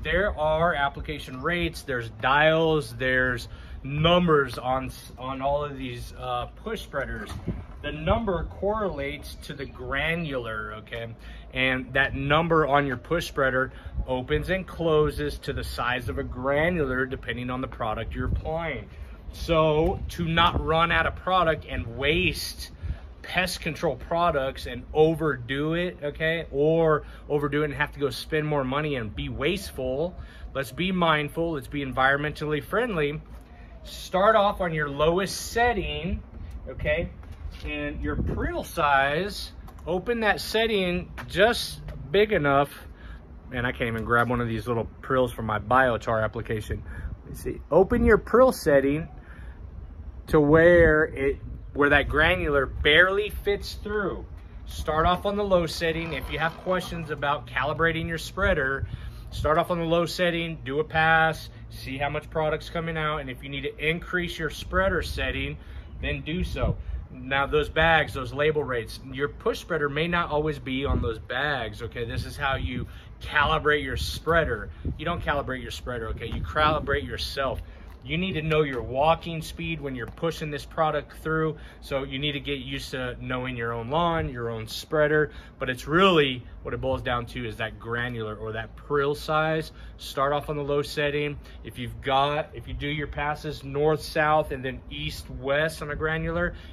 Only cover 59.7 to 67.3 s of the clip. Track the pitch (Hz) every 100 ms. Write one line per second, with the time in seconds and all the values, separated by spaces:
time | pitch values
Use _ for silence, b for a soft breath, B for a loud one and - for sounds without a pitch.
59.7 | 170 165 170 165 - 175 170 170 151 123
60.7 | 143 156 160 160 160 160 156 - B B
61.7 | - 127 135 143 151 - 160 156 156 -
62.7 | 170 165 160 151 151 135 123 135 139 135
63.7 | - 151 170 - 180 175 165 156 - -
64.7 | 185 196 175 123 143 131 131 139 151 B
65.7 | B B - 135 143 143 175 - 139 120
66.7 | - B B B 127 127